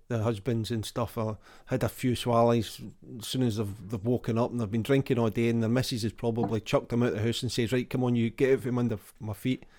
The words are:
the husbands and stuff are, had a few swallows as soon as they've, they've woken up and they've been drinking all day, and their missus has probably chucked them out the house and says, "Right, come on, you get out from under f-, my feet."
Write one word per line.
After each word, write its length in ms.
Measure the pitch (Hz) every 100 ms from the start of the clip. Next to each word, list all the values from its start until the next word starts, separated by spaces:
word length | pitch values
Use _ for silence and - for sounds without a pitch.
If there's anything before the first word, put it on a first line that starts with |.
| -
the 120 | 117
husbands 480 | 110 107 127 113 107
and 160 | 117 101
stuff 320 | - 113 -
are, 220 | 110 107 - - -
had 160 | 131
a 80 | 117
few 260 | - 131 117
swallows 640 | 123 117 117 120 113 - 110 - - 127
as 60 | 117
soon 160 | 131
as 160 | 123 104
they've, 320 | 98 104 95
they've 160 | 110 110
woken 320 | 120 - 113
up 140 | 123
and 80 | 120
they've 80 | 107
been 140 | 113
drinking 340 | 107 139 131 120
all 140 | 117
day, 180 | 107 117
and 140 | 117
their 80 | 110
missus 320 | 123 120 117
has 100 | 110
probably 460 | - 120 117 107 113
chucked 280 | - 139 131
them 120 | 120
out 120 | 120 90
the 60 |
house 180 | 113 117
and 100 | 123
says, 220 | - 110
"Right, 160 | 127 -
come 140 | 135
on, 120 | 123 120
you 140 | 113
get 240 | - 131
out 60 | 131
from 160 | 123 123
under 160 | 117
f-, 220 | 107 - -
my 140 | 107
feet." 300 | 101 127 131 -